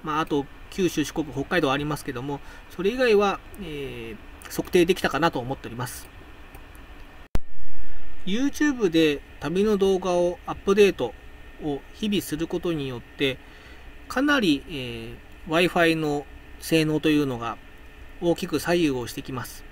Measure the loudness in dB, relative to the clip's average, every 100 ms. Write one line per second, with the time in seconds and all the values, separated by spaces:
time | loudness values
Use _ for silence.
0 | -4 -4 -2 -4 -4 -16 -14 -4 -2 -2
1 | -6 -6 -8 -8 -4 -2 0 -2 -4 -8
2 | -8 -10 -10 -10 -12 -20 -18 -6 -4 -2
3 | 2 2 2 -4 -12 -16 -12 -10 -12 -12
4 | -14 -16 -18 -20 -12 -10 -2 0 2 0
5 | -2 -2 -2 -4 -8 -10 -12 -12 -12 -12
6 | -18 -20 -20 -20 -20 -20 -20 -20 -20 -20
7 | -20 -20 2 2 6 8 12 12 12 10
8 | 8 4 2 0 -2 0 0 2 0 2
9 | 2 0 -8 -10 -4 0 0 2 2 0
10 | 0 0 0 -4 -10 -6 0 4 4 2
11 | -8 -8 -20 -20 -20 -12 -8 -8 -12 -10
12 | -4 -4 -4 -8 -6 -6 -6 -6 -8 -10
13 | -16 -4 -4 -4 -14 -20 -20 -20 -20 -20
14 | -10 -4 0 0 0 -2 -4 -12 -10 -12
15 | -14 -18 -20 -20 -4 -2 0 2 0 0
16 | -2 -4 -8 -20 -20 -16 -2 0 2 0
17 | 0 0 0 -6 -10 -12 -16 -20 -20 -20
18 | -20 -4 -2 -2 -4 -6 -2 0 0 -2
19 | -8 -12 -10 -10 -12 -16 -20